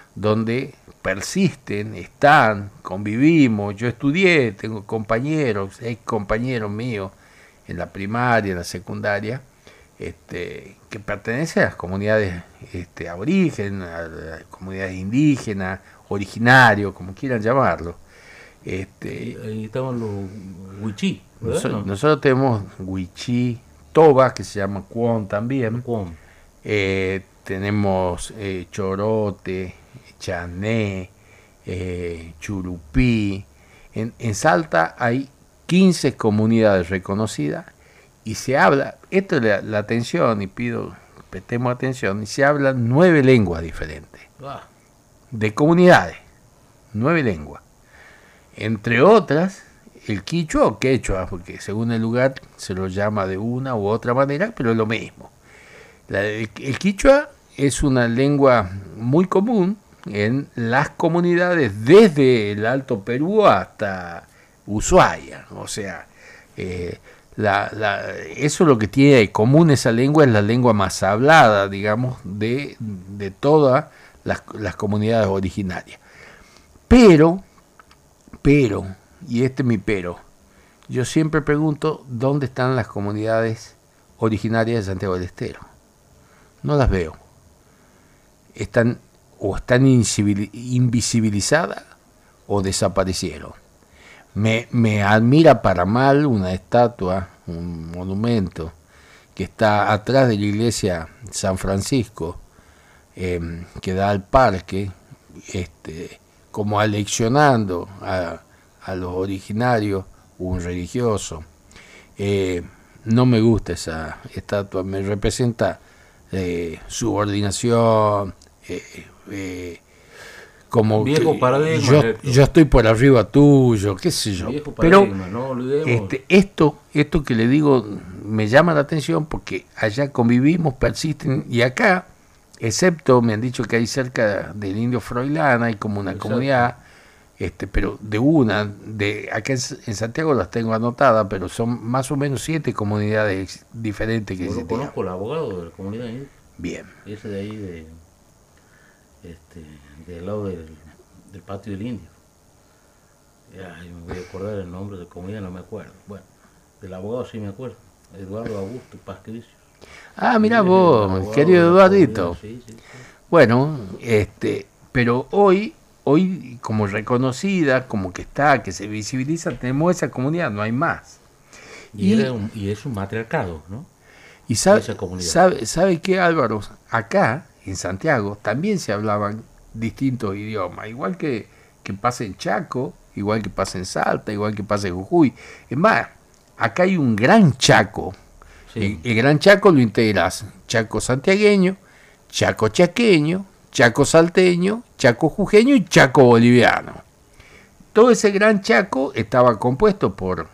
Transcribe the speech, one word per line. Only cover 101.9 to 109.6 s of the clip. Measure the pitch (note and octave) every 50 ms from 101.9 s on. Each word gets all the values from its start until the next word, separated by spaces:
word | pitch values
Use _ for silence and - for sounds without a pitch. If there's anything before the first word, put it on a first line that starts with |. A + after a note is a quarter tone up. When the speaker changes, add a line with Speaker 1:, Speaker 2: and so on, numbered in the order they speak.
| C#3 C3+ G#2+ - - - D#2+ E2 E2+ - - _ _ _ _ _ _ _ _ _ _ _ _ _ _
Speaker 1:
em, | - F#2 F#2 F2+ F2 E2 E2 E2 E2+ F2 F2 - -
que | - F#2+ F#2
da | F#2+ G2 G2+
al | G#2 G2+ F#2+
parque, | - - C3+ C3 A#2 G2 F#2 - - - F#2+ G2+ G2+ F#2 _ _ - - - _ - - E2+ - - -
este, | G2 F2 - - _ - - D#2 D#2+ F2+ E2+ - - _ _ _ _ _ _
como | - - G#2 G#2 G#2 G#2
aleccionando | G#2+ G#2+ G#2 G#2 G#2 - - - A#2+ A2+ B2 D3 D3+ C#3+ C3 A#2 G#2+ G2 F2+ F2 F2 F#2 G2 G2
a, | - F#2+ G2 F#2 F2 E2 E2 E2 - _ _ _ _ _ _ _ -
a | - F#2+
los | F#2 F#2 F2+ F2+
originarios, | F#2 F#2+ G2 G2 F#2+ - - G#2 G#2+